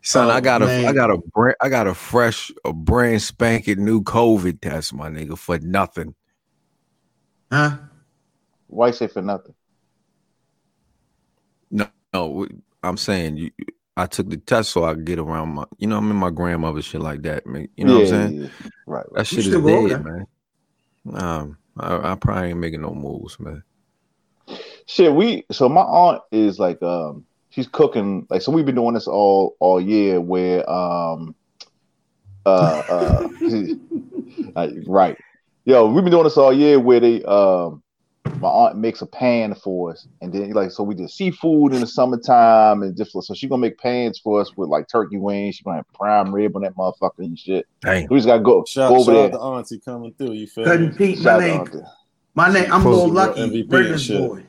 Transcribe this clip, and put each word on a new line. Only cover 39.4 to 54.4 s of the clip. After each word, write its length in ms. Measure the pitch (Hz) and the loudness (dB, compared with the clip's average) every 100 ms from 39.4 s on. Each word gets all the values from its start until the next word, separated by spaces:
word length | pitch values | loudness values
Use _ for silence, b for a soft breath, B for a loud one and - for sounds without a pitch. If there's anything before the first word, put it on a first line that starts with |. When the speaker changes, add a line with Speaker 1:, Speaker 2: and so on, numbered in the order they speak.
| 107 | -2
Speaker 3:
for 380 | 95 98 92 87 | -6 -8 -6 -8
us, 160 | 82 _ _ | -10 _ _
and 100 | 90 | -10
then, 180 | 95 101 | -8 -4
like, 200 | 107 95 | -4 -4
so 100 | - | -6
we 140 | 101 104 | -8 -8
did 140 | 107 | -10
seafood 640 | - 190 - 165 156 143 | -6 -6 -2 0 2 2
in 80 | 131 | 2
the 60 | 117 | -2
summertime, 960 | - 127 120 120 123 117 113 107 104 | 0 0 -2 2 6 6 6 6 4
and 120 | 98 90 | -2 -6
just, 160 | 107 | -8
so 220 | 95 - | -8 -12
she 140 | 95 135 | -12 -6
gonna 120 | 131 | -2
make 160 | 113 - | -2 -4
pans 400 | 127 123 120 - | -4 -2 -4 -6
for 220 | 110 104 | -2 -2
us 160 | 98 - | -2 -6
with, 140 | 82 | -4
like, 180 | 76 78 | -4 -2
turkey 300 | 117 98 98 | -4 -4 -6
wings. 380 | 101 101 101 - | -6 -4 -6 -10
She 80 | |
gonna 140 | - 107 | -10 -10
have 160 | - | -10
prime 400 | _ 101 107 98 | _ 0 2 2
rib 220 | 101 107 95 | -2 -2 -2
on 60 | |
that 100 | 98 92 | -8 -4
motherfucker 440 | 92 - 92 - | -6 -2 -6 -6
and 180 | 90 82 | -12 -12
shit. 300 | - 92 - _ | -4 -6 -6 _
Speaker 1:
Dang. 260 | 92 95 76 | -4 -2 2
Speaker 3:
We 80 | 135 | 2
just 100 | 113 | 4
gotta 140 | 117 | 4
go, 220 | 110 98 - | 6 4 2
Speaker 4:
Shout, 240 | 135 131 | -2 4
Speaker 3:
go 60 | 127 | 6
over 120 | 120 | 6
Speaker 4:
shout 40 | 117 | 6
Speaker 3:
there. 100 | 104 | 4
Speaker 4:
out 60 | |
to 60 | 87 | 0
Auntie 400 | 131 127 117 110 | -6 -8 -10 -14
coming 340 | - 120 117 _ | -14 -14 -16 _
through, 160 | 131 | -10
you 140 | 107 104 | -10 -12
feel 160 | - | -4
Speaker 2:
Couldn't 280 | 113 170 165 | 0 2 0
Speaker 4:
me? 40 | - | 0
Speaker 2:
beat 200 | 196 - | -2 2
my 40 | |
Speaker 3:
Shout 180 | - - | 4 4
out 40 | 175 | 4
Speaker 2:
name. 200 | - 87 | -2 -6
Speaker 3:
to 240 | - - _ _ _ _ | -14 -18 _ _ _ _
Speaker 2:
My 180 | 151 175 | 2 4
name, 200 | 190 180 | 4 2
I'm 100 | 180 | 4
Speaker 1:
Supposed 40 | 123 | 6
Speaker 2:
Lil 220 | 120 170 | 6 4
Speaker 4:
to 20 | |
be 60 | 113 | 2
Speaker 2:
Lucky, 260 | 113 107 | 0 0
Speaker 4:
M 80 | 110 | -4
V 40 | 113 | -4
P 40 | |
and 60 | 110 | 2
Speaker 2:
Brenda's 340 | 180 175 156 127 | 2 2 -2 -2
Speaker 4:
shit. 140 | 101 | -2
Speaker 2:
boy. 220 | 120 98 | -2 -8